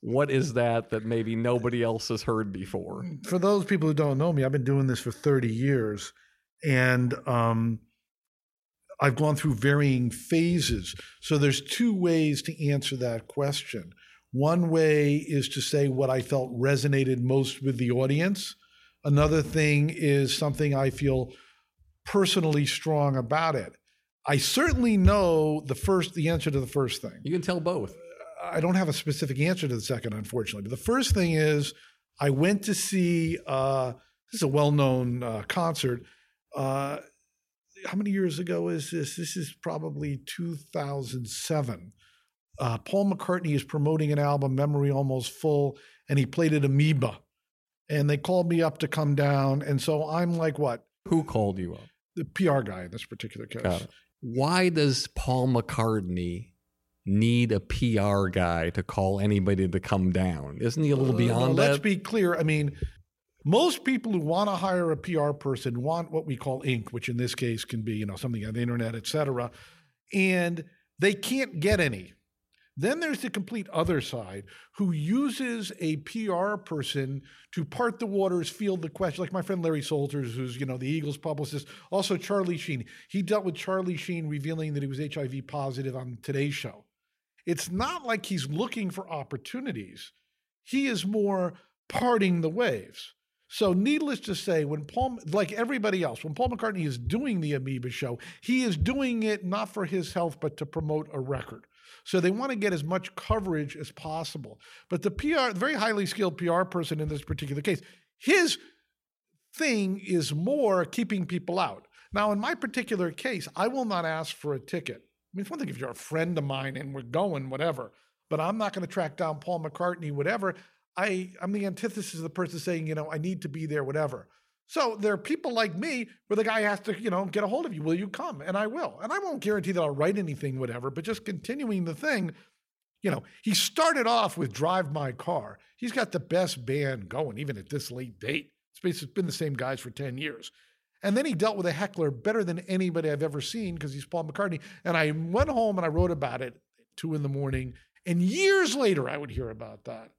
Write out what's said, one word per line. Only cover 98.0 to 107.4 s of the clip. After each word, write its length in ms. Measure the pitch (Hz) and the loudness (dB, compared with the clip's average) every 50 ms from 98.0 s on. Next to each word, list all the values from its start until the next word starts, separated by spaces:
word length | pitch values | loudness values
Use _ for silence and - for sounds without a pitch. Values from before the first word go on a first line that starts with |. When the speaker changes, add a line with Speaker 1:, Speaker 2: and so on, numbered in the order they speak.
| - 127 120 117 - - - - | -6 -6 -6 -8 -10 -16 -20 -16
Speaker 2:
he 220 | - - 240 254 254 | -2 0 2 2 2
is 140 | 240 180 151 | 2 2 2
doing 440 | - 196 262 277 277 254 240 226 | 0 0 2 0 0 0 0 0
it 240 | 220 220 214 202 202 | 0 0 -2 -2 -2
not 240 | 180 185 208 220 196 | -4 -2 -2 -4 -4
for 160 | - 220 196 | -4 -6 -4
his 280 | 151 180 190 175 - - | -2 -2 -4 -4 -2 -2
health, 260 | 185 170 170 151 - | -2 -2 -2 -2 -4
but 180 | - 156 147 - | -6 -6 -4 -4
to 80 | 156 | -10
promote 420 | 139 - 160 156 151 151 151 156 151 - | -6 -6 -4 -2 -2 -2 -2 -4 -4 -6
a 60 | 139 | -8
record. 480 | 131 131 139 131 - - - 226 - _ _ _ _ - - - _ | -4 -4 -4 -4 -6 -10 -14 -18 -20 _ _ _ _ -20 -20 -20 _
So 140 | - - 190 | 0 0 2
they 120 | 165 180 | 4 4
wanna 240 | 190 220 254 269 262 | 2 2 -2 -4 -2
get 180 | 214 196 208 185 | 0 0 0 0
as 100 | 160 143 | 0 -2
much 320 | 156 180 185 180 - _ | -2 -2 -4 -4 -6 _
coverage 640 | - - - 214 226 202 185 170 151 147 139 - 151 | -14 -2 0 0 0 0 -2 -2 -2 -2 -6 -8 -12
as 140 | 156 - | -12 -14
possible. 680 | - - - 165 156 160 165 - - 160 131 - 107 _ _ - - - - _ | -14 -12 -10 -6 -6 -6 -6 -6 -8 -10 -12 -12 -16 _ _ -20 -20 -20 -10 _
But 140 | 175 175 185 | -4 0 0
the 80 | 208 | -2
P 240 | - - - 294 330 | -2 0 -2 0 2
R, 180 | 311 262 247 208 | 4 2 2 2
the 60 | 180 | 0
very 160 | 214 277 311 | 0 0 0
highly 300 | 254 208 226 220 208 202 | 0 0 0 0 0 0
skilled 320 | 165 - - 208 180 156 139 | -2 -2 -2 -2 -2 -2 -2
P 100 | 170 170 | -2 0
R 180 | 165 175 185 | 2 2 0
person 340 | 180 - 180 165 143 165 151 | 0 -2 -4 -4 -4 -4 -4
in 100 | 151 151 | -4 -4
this 120 | 151 143 | -4 -6
particular 400 | - - 156 139 | -6 -6 -6 -6